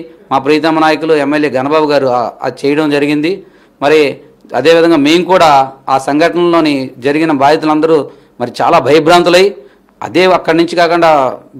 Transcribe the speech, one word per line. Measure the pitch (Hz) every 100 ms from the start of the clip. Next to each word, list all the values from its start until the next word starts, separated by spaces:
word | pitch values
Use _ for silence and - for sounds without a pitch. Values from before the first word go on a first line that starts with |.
| 165 - -
మా | 131
ప్రీతమ | 131 151 160 160
నాయకులు | 156 151 165
ఎమ్మెల్యే | 156 139 151 147
గణబాబు | 127 135 156 151
గారు | 143 131
ఆ, | 123 113 -
అది | 131 127 139
చేయడం | 147 156
జరిగింది. | 143 143 147 156 190 - _ _ -
మరి | 139 156 143 - - _ - 123
అదేవిధంగా | 139 165 170 160
మేము | 143 170
కూడా | 175 185 165 139 135 - -
ఆ | 135
సంఘటనలోని | 139 143 165 160 175 170 151 139 127 123
జరిగిన | 123 147 160
బాధితులందరూ | 143 139 156 156 156 160 160 127 - _ -
మరి | 120 -
చాలా | 123 165
భయభ్రాంతులై, | 131 156 151 175 175 175 196 - - _ _ -
అదే | - 131 180
అక్కడి | 170 170 165
నుంచి | 170 170
కాకుండా | 170 170 165 151 127 - -